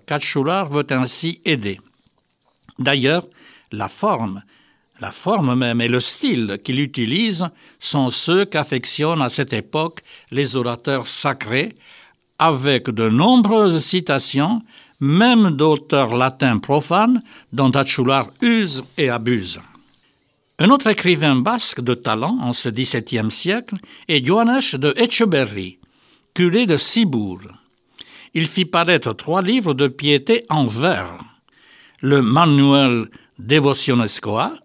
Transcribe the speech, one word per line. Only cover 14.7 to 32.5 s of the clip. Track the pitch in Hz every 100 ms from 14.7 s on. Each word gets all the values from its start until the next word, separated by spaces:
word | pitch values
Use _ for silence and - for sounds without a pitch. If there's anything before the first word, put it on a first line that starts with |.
| - - _
même | 139 170 240 233 196
d'auteurs | 139 156 147 - 143 120 120
latins | 127 131 135 107
profanes, | - 143 139 180 226 254 - - _
dont | 120 131
Achular | 139 135 - 127 135 - -
use | 240 226 185 131 - -
et | 135
abuse. | 120 117 117 92 90 85 _ _ _ _ _ _ _ _ -
Un | 190
autre | 277 226
écrivain | 202 180 156 151 131
basque | 123 123 - -
de | 123 123
talent | 120 110 147 247
en | 123
ce | 120 123
dix-septième | 110 123 117 110 117 107
siècle | - 175 226 240 196 - - -
est | 151
Joannes | 127 208 233 269 -
de | 135 143 -
Etcheberry, | - - 220 151 117 101 92 - _ _ _ _ _ -
curé | 175 208 220
de | 147
Ciboure. | - 226 202 120 101 90 98 - _ _ _ - - - - 160
Il | 160
fit | - 175
paraître | 175 170 165 123
trois | 104 147 185
livres | 185 254 180
de | 131 139
piété | - 143 143 139 233 -
en | 151 123
vers. | 110 170 110 87 - - _ _ _ _ - _ _
Le | 135 143
Manuel | 113 143 170